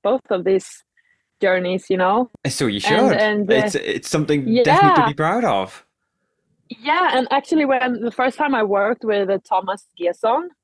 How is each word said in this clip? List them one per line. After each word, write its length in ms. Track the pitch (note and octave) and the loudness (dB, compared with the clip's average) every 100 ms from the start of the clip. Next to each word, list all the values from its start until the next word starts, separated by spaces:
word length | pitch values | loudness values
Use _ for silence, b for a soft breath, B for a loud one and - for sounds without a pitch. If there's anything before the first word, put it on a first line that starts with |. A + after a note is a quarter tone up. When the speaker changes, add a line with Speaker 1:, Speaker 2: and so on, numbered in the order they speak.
Speaker 1:
both 180 | G3+ B3+ _ | 0 -2 _
of 140 | F#3+ | -4
these 380 | F3+ F#3+ - - _ _ _ _ _ _ | 0 -2 -2 -20 _ _ _ _ _ _
journeys, 480 | G3 F#3 F3+ F#3 - | 0 0 -2 -6 -2
you 80 | F#3+ | 0
know? 320 | F#3 G#3+ B3 - C#3+ | 2 2 -2 -6 -8
Speaker 2:
So 180 | - B2+ | -2 -2
you 80 | |
Speaker 1:
And, 80 | G2+ | -2
Speaker 2:
should. 340 | G#2 E3+ B3+ F#3+ | 0 2 2 2
Speaker 1:
and, 340 | G#3+ G#3 G3 | 0 0 0
uh, 40 | |
Speaker 2:
It's, 200 | A3 G#3+ - | 0 2 -4
it's 320 | - - - | -4 -6 -4
something 380 | D#3 D3 D3 C3+ | -4 0 -2 0
Speaker 1:
yeah. 160 | A#3 | 2
Speaker 2:
definitely 380 | A3+ E4+ G4+ E4 | 4 4 4 4
to 40 | A#3 | 0
be 40 | |
proud 300 | D3 D#3 A3 | -2 -2 0
of. 420 | A3 G2+ F#2+ - _ _ _ _ _ _ _ _ _ | 0 -2 -4 -10 _ _ _ _ _ _ _ _ _
Speaker 1:
Yeah, 420 | - B3+ E4 F4 C4 | -10 -2 0 2 0
and 100 | B3+ | 0
actually 340 | C4+ C#4 D#4 | -2 0 0
when 360 | C#4 C4 B3 A#3+ | 2 0 0 -2
the 100 | A#3 | -6
first 240 | - B3+ - | -2 -2 -2
time 160 | D4+ | -2
I 80 | B3+ | 0
worked 400 | G#3+ G3 G3+ A#3 | 0 0 0 -2
with, 260 | A3 G3+ F#3+ | -2 -2 0
uh, 80 | G3 _ | -4 _
Thomas 380 | F#3+ F#3 G3 _ - | -4 -2 -10 _ -6
Gesson 500 | F3 F3 A3 C4+ F4 _ | -6 -2 -2 -2 -4 _